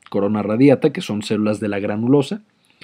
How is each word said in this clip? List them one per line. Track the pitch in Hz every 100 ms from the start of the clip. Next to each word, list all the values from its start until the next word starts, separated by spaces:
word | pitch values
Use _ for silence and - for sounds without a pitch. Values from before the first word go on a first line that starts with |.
| -
corona | 104 101 107
radiata, | 101 110 143 131 -
que | -
son | - 104
células | 104 107 107 104
de | 104
la | 101
granulosa. | 104 104 120 143 139 208 _ _ _ _